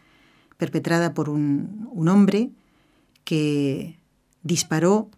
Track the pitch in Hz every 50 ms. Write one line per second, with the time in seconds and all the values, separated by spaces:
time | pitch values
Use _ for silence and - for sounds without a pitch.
0 | _ _ _ _ _ _ _ _ _ _ _ - - 139 139 160 - 165 165 170
1 | 170 165 - 160 151 151 147 151 147 143 143 143 - 185 - - 220 254 254 170
2 | 160 170 190 202 202 190 196 208 247 285 - _ _ _ _ _ _ _ _ _
3 | _ _ _ _ - - 165 156 151 147 147 143 143 139 135 - - 165 - _
4 | _ _ _ _ _ _ _ _ - 156 175 - - - 160 160 170 185 202 214
5 | 208 - -